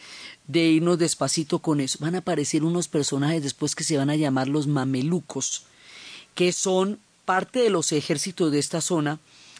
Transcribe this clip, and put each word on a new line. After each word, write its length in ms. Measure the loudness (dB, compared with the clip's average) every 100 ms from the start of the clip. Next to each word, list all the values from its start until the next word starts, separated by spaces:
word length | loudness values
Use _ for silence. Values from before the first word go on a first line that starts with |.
| -12 -18 -18 -18 -4
de 220 | 2 4
irnos 320 | 4 4 2
despacito 580 | 2 0 -2 -2 -2 -2
con 220 | 0 0
eso. 180 | 0 -2
Van 140 | -2
a 40 | -2
aparecer 440 | -2 -2 0 0
unos 240 | 2 0 0
personajes 560 | -2 0 0 0 0
después 320 | -2 -4 -4
que 80 | -4
se 140 | -2 0
van 140 | 2
a 40 |
llamar 320 | 2 2 0 0
los 220 | 0 0
mamelucos, 960 | 0 0 0 0 -2 -2 -6 -6 -8 -12 _ -20 -20 -20 -20 -10 0
que 160 | 0
son 480 | 0 0 2 2 -2 _ _
parte 340 | -2 -2 0 2
de 120 | 2
los 200 | 2 0
ejércitos 640 | 0 0 -2 -4 -2 0
de 80 | 2
esta 200 | 0 -2
zona, 380 | -2 0 0 -4 _ -20 -20 -20